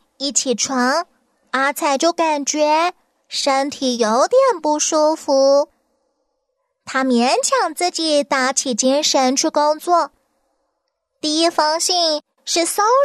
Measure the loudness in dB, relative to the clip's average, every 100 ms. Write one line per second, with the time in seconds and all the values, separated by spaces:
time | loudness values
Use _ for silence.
0 | _ -10 -6 -4 -2 -4 -2 -2 0 -2
1 | -4 _ _ _ _ -4 -2 -2 -2 0
2 | 0 0 -2 -2 -2 0 2 2 0 -6
3 | _ _ _ -4 0 0 -2 -4 -4 0
4 | 0 2 2 4 2 2 -2 -2 0 2
5 | 2 0 0 2 4 2 0 _ _ _
6 | _ _ _ _ _ _ _ _ -8 -4
7 | 0 2 2 0 0 0 -2 -2 -4 -2
8 | 0 0 0 -2 -2 -2 -4 -2 0 0
9 | 0 2 2 0 0 0 0 0 0 0
10 | 0 _ _ _ _ _ _ _ _ _
11 | _ _ -4 0 0 2 0 0 -2 -2
12 | -2 -4 -8 _ -4 -2 -2 0 2 2